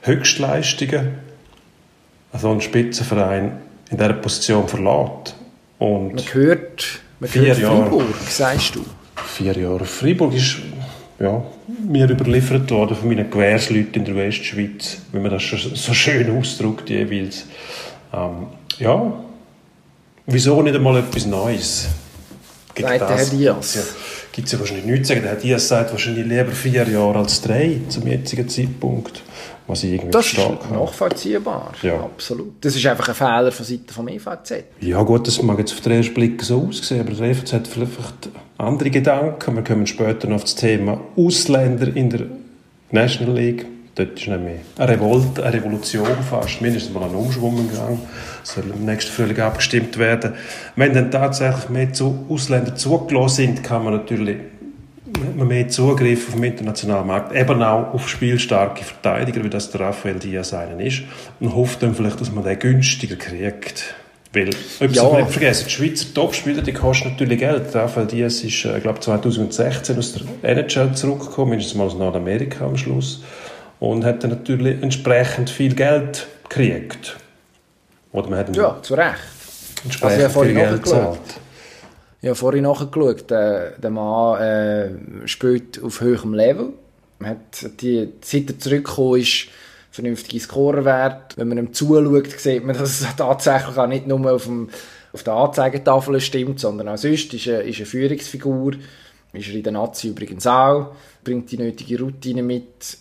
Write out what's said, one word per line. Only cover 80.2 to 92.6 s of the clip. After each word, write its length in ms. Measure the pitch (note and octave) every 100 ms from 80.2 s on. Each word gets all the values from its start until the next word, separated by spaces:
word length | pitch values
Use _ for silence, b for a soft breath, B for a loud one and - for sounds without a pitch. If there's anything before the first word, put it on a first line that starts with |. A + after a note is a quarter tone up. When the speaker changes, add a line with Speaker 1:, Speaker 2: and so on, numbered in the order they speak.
Speaker 2:
habe 100 | C#3
vorhin 220 | C#3 C#3 G#2+
Speaker 1:
viel 80 | G#2+
Geld 60 | A2
Speaker 2:
nachgeschaut. 240 | A#2 A2+ F#2+ E2+
Speaker 1:
gezahlt. 180 | - - B B B B B B B B
Speaker 2:
Ich 80 | B2+
habe 60 | A#2+
vorhin 280 | B2+ C#3
nachgeschaut, 680 | C#3+ C#3+ C#3 D#3+ C#3 G#2+ -
der, 420 | A2 G#2+ G2+ E2+ -
der 120 | A2+
Mann, 500 | A2 G#2+ A2 A#2 A2+
äh, 480 | A2 G#2+ G#2+ G#2 G2+ F#2 - G2+ -
spielt 560 | - B2+ B2 A#2+ -
auf 180 | B2 -
höherem 320 | A#2+ A#2+ A2
Level. 360 | G#2+ A2+ D#3 B3+ - _ _ _ _
Man 100 | G#2+
hat 520 | A2 - - A#2 -
die, 280 | B2 A#2+ G#2 -
seit 280 | - D3 C#3
er 80 | C3+
zurückgekommen 600 | C3+ C#3+ C#3 - C3 B2+
ist, 260 | A#2+ - - B B B B
vernünftige 480 | - A#2+ A2+ - A#2+
Scorerwerte. 960 | - C3+ C#3+ C#3+ C3+ C3 C3 C3 - -
Wenn 100 | A#2
man 100 | A#2+
ihm 140 | A#2+
zuschaut, 580 | - D3 D3+ D3 C#3+ C#3 -
sieht 260 | C#3+ B2+